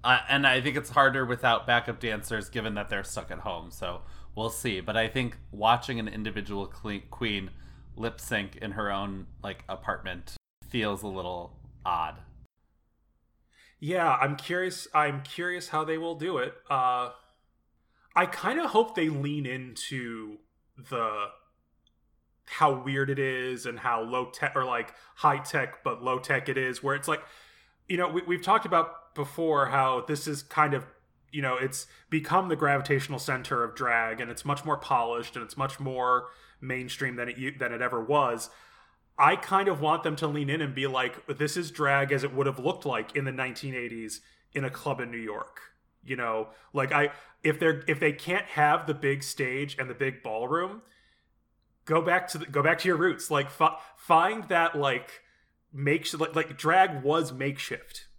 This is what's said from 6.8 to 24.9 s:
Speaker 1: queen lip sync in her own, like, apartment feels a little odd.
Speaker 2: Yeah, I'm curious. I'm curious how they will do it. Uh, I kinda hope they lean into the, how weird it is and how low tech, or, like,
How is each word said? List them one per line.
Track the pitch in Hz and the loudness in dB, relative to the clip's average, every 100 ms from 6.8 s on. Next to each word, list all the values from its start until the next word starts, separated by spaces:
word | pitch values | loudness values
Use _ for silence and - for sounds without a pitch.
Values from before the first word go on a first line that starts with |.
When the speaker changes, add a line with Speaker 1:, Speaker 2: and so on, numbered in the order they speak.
| 107 101 - | -6 -6 -8
Speaker 1:
queen | - 117 101 95 - - - - - | -6 -2 -2 -4 -12 -16 -18 -16 -8
lip | 113 113 | -6 -6
sync | - 110 98 - | -4 -2 -2 -8
in | 107 | -8
her | 101 101 | -4 -2
own, | 98 101 98 92 - | -2 -4 -6 -12 -12
like, | 101 95 - | -10 -10 -10
apartment | 95 - 92 92 90 - - _ _ - | -8 -4 -4 -4 -8 -10 -14 _ _ -6
feels | 123 107 98 | -2 0 -2
a | 104 | -6
little | 95 90 90 87 - - - 190 | -6 -6 -8 -10 -16 -20 -6 0
odd. | 170 156 - - - - _ _ _ _ _ _ _ _ _ _ _ _ _ | 0 0 -6 -18 -20 -20 _ _ _ _ _ _ _ _ _ _ _ _ _
Speaker 2:
Yeah, | 147 180 165 | -2 2 4
I'm | 127 135 143 | 4 4 0
curious. | - 180 185 180 - | -2 -2 -2 -6 0
I'm | 156 147 139 | 2 2 0
curious | 139 - 175 180 175 | -8 -6 -4 -4 -4
how | 156 | -2
they | 156 160 | 0 -2
will | 170 156 | -2 -4
do | 165 156 | -2 -2
it. | 123 - - | -2 -6 -2
Uh, | 135 127 123 123 120 _ _ _ _ _ _ _ _ _ - | 2 2 2 -2 -8 _ _ _ _ _ _ _ _ _ 2
I | 185 | 2
kinda | - 185 285 311 | 0 0 0 4
hope | 208 226 - | 4 4 2
they | 160 | 0
lean | 147 143 147 131 | 0 -2 -2 -4
into | 131 127 110 - 135 120 113 107 104 _ _ _ - 120 | -6 -8 -10 -8 -6 -6 -8 -10 -14 _ _ _ -20 -8
the, | 127 113 104 101 - _ _ _ _ _ _ _ _ _ _ - | -2 -2 -2 -6 -8 _ _ _ _ _ _ _ _ _ _ -12
how | - 156 | 2 4
weird | 131 127 139 139 | 4 -2 -2 0
it | 139 | 0
is | 135 131 127 123 120 | 0 -2 -4 -6 -8
and | 117 | -4
how | 127 117 | -2 0
low | 113 127 123 | 0 -4 -4
tech, | - 143 139 | -4 -2 0
or, | 127 | 0
like, | 120 117 | -2 -4